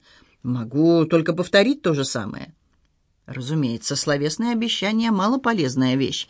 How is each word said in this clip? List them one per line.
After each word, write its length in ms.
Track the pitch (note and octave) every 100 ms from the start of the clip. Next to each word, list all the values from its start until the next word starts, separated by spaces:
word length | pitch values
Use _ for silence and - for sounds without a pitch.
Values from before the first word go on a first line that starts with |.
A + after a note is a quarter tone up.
| _ _ _ _
"Могу 640 | B2 B2 A#2 C3+ E3 E3+ D#3+
только 260 | E3+ D#3+
повторить 500 | E3+ F3 - G#3+ C#4+
то 100 | F3+
же 120 | D3
самое". 500 | C3+ A#2+ G2 - - - _ _ _ _ _ _ -
Разумеется, 640 | C3 B2 D#3 C3 A#2 -
словесные 560 | C#3 - C#3+ D3 D#3 A#3
обещания — 600 | A3+ A3+ - G3 A3 A#3
малополезная 800 | G3+ G3+ C4 B3 A3 C3+ B2+ C3
вещь. 320 | C3 A#2+ - -